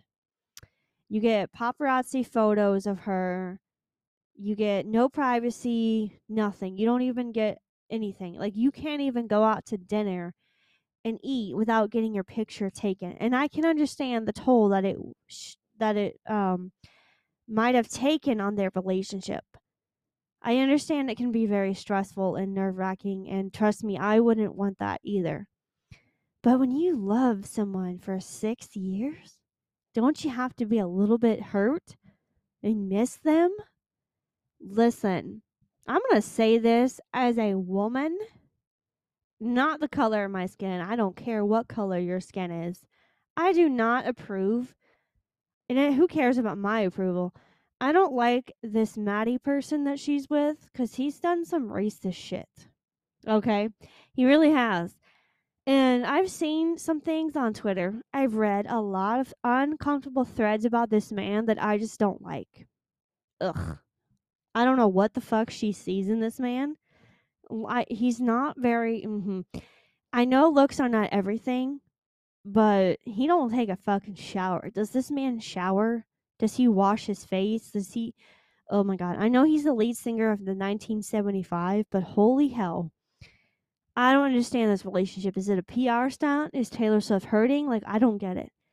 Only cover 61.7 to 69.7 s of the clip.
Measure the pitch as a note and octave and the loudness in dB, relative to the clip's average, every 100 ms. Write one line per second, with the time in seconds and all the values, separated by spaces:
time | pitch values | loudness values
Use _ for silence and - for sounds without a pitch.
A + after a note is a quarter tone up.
61.7 | G#3 A3 - G#3 - - D3 - _ - | -2 -4 0 0 0 -8 -12 -12 _ -20
62.7 | _ _ _ _ _ _ _ F#3 D3+ E2+ | _ _ _ _ _ _ _ -6 -4 -8
63.7 | D2+ _ _ _ _ _ _ _ A3+ B3 | -10 _ _ _ _ _ _ _ 0 4
64.7 | C4 A3 F#3 G#3 - - A3 A3+ - G#3+ | 6 4 4 2 0 -2 0 0 -4 -4
65.7 | G3 - F#3+ F#3+ A3+ A3+ A#3 B3 B3 C#4+ | -4 -6 -4 -2 -2 -2 -4 -4 -4 -6
66.7 | D#4 _ _ _ _ _ _ - A3 A3 | -8 _ _ _ _ _ _ -12 -10 -4
67.7 | A#3+ - G#3 B3 A#3 B3 A#3 C#4+ - B3 | -4 -4 -2 0 0 0 0 0 -2 0
68.7 | A#3 A3+ A3+ G#3+ G#3 F#3+ F#3 F3+ - - | 2 0 -4 -4 -6 -4 -6 -8 -14 -16